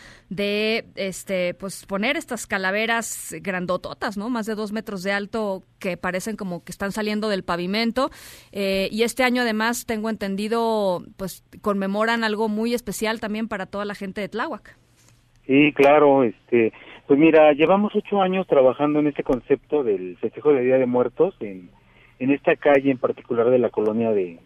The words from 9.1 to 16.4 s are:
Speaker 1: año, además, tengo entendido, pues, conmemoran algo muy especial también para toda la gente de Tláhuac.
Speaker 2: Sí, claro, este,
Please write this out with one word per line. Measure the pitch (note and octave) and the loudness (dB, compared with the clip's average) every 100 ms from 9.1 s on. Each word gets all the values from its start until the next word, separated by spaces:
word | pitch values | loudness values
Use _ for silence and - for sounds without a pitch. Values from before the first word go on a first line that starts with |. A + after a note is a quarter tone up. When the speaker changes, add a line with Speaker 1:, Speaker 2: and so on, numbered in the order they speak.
| - | 0
Speaker 1:
año, | B3+ B3 | 0 0
además, | A#3+ G#3+ A3+ A#3+ - | 0 0 -2 -2 -4
tengo | A3 A3 | -4 -4
entendido, | A3 G3 G3 G#3+ A#3 A3+ A3 G3+ F3 - - | -4 -4 -4 -2 0 0 0 0 -2 -6 -12
pues, | F#3+ - _ - | -12 -12 _ -8
conmemoran | G#3+ G3 F#3+ G3+ A3 A#3 | -4 -2 -2 -2 0 0
algo | A3 G#3 A3 | -2 -2 -2
muy | G#3 A#3 | -2 -2
especial | A#3+ G#3+ F#3 A3 A3+ | -4 -4 -6 -4 -4
también | A3 G#3+ A3+ | -6 -6 -6
para | G3+ | -8
toda | F#3 G3+ G3+ | -8 -8 -8
la | |
gente | G3+ G3 F#3 | -10 -10 -8
de | F#3+ | -8
Tláhuac. | G#3+ D4+ A3 - - _ _ _ _ _ _ - | -6 -8 -8 -16 -20 _ _ _ _ _ _ 2
Speaker 2:
Sí, | C3+ D3+ | 4 4
claro, | C#3 C#3 D3+ D3 C3+ | 4 6 8 6 6
este, | A#2+ - | 4 -2